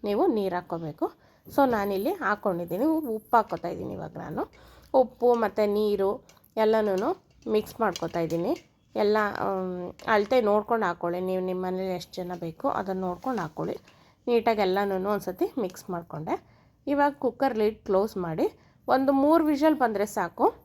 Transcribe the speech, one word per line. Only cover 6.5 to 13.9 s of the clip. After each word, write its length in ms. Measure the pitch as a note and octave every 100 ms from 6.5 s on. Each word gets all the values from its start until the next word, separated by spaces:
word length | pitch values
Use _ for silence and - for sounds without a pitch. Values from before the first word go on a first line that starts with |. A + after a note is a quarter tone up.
| -
ಎಲ್ಲನೂ 680 | A3 A3 G#3+ F#3+ A#3 F#4 _ _ -
ಮಿಕ್ಸ್ 320 | G#3+ G#3+ -
ಮಾಡ್ಕೋತಾ 400 | A3 E3+ E3 E3+
ಇದ್ದೀನಿ. 340 | E3 E3 F3+ E4+ _ _ _
ಎಲ್ಲ, 220 | - G#3 G#3+ G#3 -
ಆಮ್, 540 | G3 F#3+ F#3 F3+ F3+ - -
ಅಳತೆ 340 | A3 G#3 B3+
ನೋಡ್ಕೊಂಡು 460 | G#3+ G#3 G#3 A#3 G3
ಹಾಕ್ಕೊಳ್ಳಿ. 340 | F3 F3 F3
ನೀವು 240 | F#3 F#3
ನಿಮ್ಮ 220 | F#3 F#3 F#3
ಮನೇಲಿ 280 | F#3 F#3+
ಎಷ್ಟು 200 | F3+ F3
ಜನ 180 | - F3+ F3+
ಬೇಕೋ 280 | E3+ E3 C#4
ಅದನ್ನು 320 | - G3 F#3+
ನೋಡ್ಕೊಂಡು 420 | F#3 F3 - B3
ಹಾಕ್ಕೊಳ್ಳಿ. 360 | D#3 - E3 - -